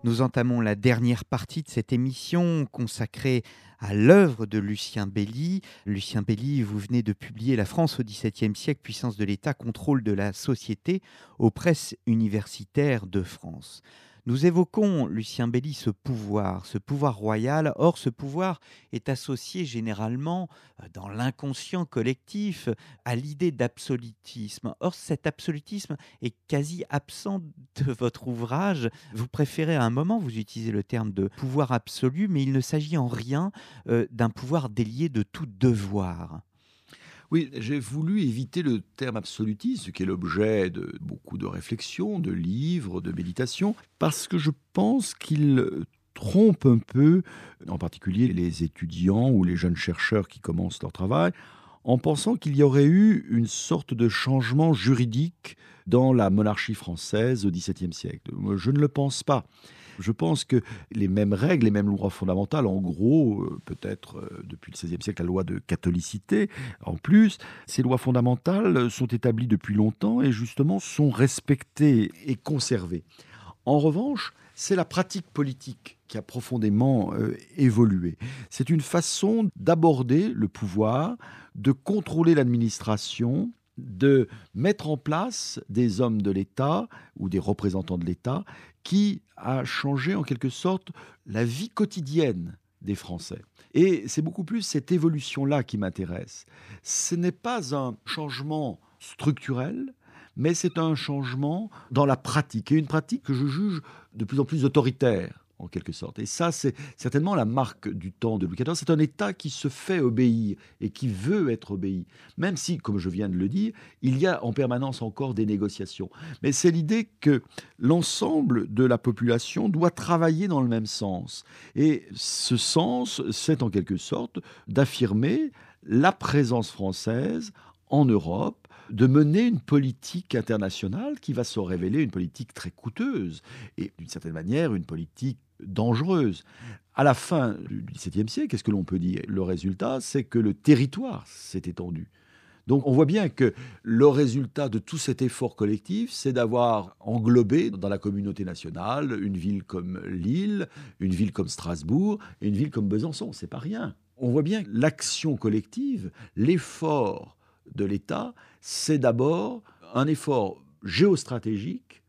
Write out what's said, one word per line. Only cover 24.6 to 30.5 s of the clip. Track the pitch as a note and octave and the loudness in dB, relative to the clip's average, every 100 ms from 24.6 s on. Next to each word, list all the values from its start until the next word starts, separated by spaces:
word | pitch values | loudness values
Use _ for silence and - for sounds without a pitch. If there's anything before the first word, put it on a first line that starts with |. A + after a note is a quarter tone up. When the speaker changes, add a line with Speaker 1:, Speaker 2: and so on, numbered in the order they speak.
| A#2 - | -12 -4
Speaker 1:
Or, | F3 - | -6 -6
cet | - C#3+ - | -6 -4 -4
absolutisme | - - D3 - G#3 - D3 - _ | -6 -6 -8 -8 -12 -10 -12 -14 _
est | B2 - _ | -10 -10 _
quasi | C#3+ D3 F3 - | -4 -2 -8 -6
absent | C#3+ - - - G3 D#3+ - B2+ - | -6 -6 -12 -6 -6 -8 -18 -20 -4
de | C3+ | -4
votre | B2+ B2 - C3+ | 0 -2 -4 -8
ouvrage. | A#2+ A#2 C3+ G3 E3+ A#2 - - | -6 -4 -2 0 0 -2 -4 -16
Vous | A#2 B2 | -8 -6
préférez | - D3 - D#3+ D#3+ | -2 -2 0 0 2
à | |
un | A#2 | 2
moment, | A#2+ E3+ A3+ | 2 0 0
vous | D#3 A2+ | -2 -6
utilisez | G#2+ | -8